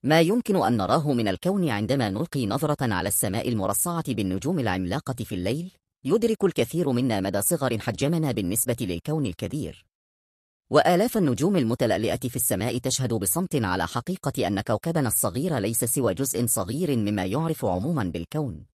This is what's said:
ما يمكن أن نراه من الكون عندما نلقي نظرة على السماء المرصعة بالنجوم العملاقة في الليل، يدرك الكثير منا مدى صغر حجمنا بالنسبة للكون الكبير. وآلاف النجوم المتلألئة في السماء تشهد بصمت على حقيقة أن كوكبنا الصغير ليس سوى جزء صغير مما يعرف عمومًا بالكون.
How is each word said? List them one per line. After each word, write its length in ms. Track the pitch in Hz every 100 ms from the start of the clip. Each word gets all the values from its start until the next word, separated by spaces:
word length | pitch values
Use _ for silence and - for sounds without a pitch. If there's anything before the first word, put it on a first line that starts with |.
ما 180 | 135 160
يمكن 340 | 165 233 - 190
أن 220 | 107 117
نراه 360 | 92 143 147
من 140 | 123 104
الكون 420 | 92 175 202 170
عندما 400 | 104 107 139 110
نلقي 360 | 98 165 143 107
نظرة 480 | 127 151 147 127
على 140 | 92 95
السماء 420 | - 107 104 -
المرصعة 640 | 113 95 101 175 170 156
بالنجوم 460 | 113 95 92 101 185
العملاقة 540 | 110 92 90 123 -
في 220 | 117 110 95
الليل، 360 | 90 139 180 _ _ _
يدرك 400 | 131 214 220 220
الكثير 480 | 196 - 117 160 156
منا 300 | 123 127 104
مدى 200 | 95 101
صغر 380 | - 170 131 113
حجمنا 520 | - 104 139 165 156
بالنسبة 440 | 110 90 107 - 117
للكون 440 | 104 85 - 156 127
الكبير. 600 | 82 95 151 87 - _ _ _ _ _ _ _ _ _
وآلاف 480 | 147 160 175 233 220
النجوم 380 | 160 120 160 190
المتلألئة 720 | 113 120 131 92 110 107 123
في 60 | 120
السماء 420 | - 95 110 120
تشهد 360 | 131 - 123
بصمت 420 | 110 98 165 185 151
على 320 | 101 92 87
حقيقة 600 | 120 - 185 143 131 95
أن 140 | 101
كوكبنا 460 | 104 110 165 165 127
الصغير 500 | - 107 92 175 139
ليس 260 | 101 117
سوى 300 | 117 - 117
جزء 320 | 87 135 - 117
صغير 520 | - 87 143 175 123
مما 280 | 104 104 92
يعرف 400 | 123 165 156 110
عمومًا 380 | 90 127 160
بالكون. 600 | 95 85 85 151 139 78 -